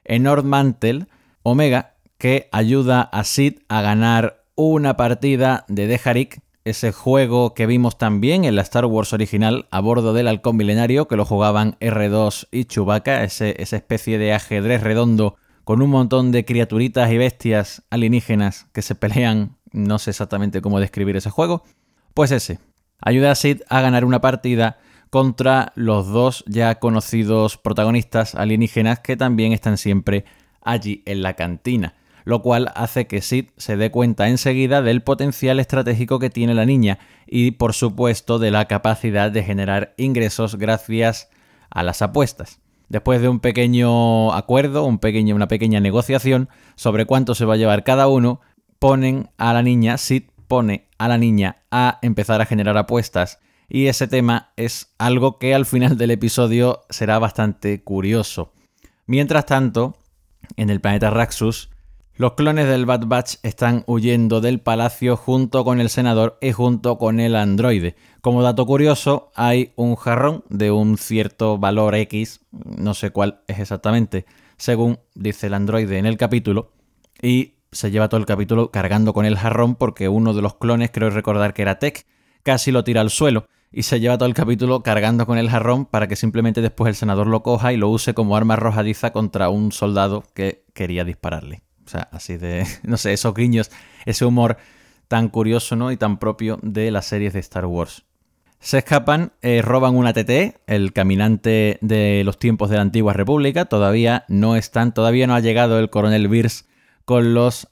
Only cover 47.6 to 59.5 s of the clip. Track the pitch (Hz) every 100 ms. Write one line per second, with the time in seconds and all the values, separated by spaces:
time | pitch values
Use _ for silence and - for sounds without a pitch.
47.6 | 110 104 131 131 139 131 120 - _ _
48.6 | _ - 135 135 131 135 - - 117 120
49.6 | 123 123 113 131 - 131 - _ - 127
50.6 | 110 98 _ - 117 117 117 104 95 -
51.6 | - 123 123 - 120 107 104 110 107 107
52.6 | 104 104 101 120 - 92 90 - _ _
53.6 | - 131 135 123 127 131 120 120 - -
54.6 | 117 - - - 120 123 131 - 127 139
55.6 | 135 127 127 120 117 110 113 - 117 117
56.6 | 123 - - - 110 110 110 - 107 -
57.6 | 101 101 - 98 98 113 104 - 82 _
58.6 | _ _ - _ - 131 143 156 143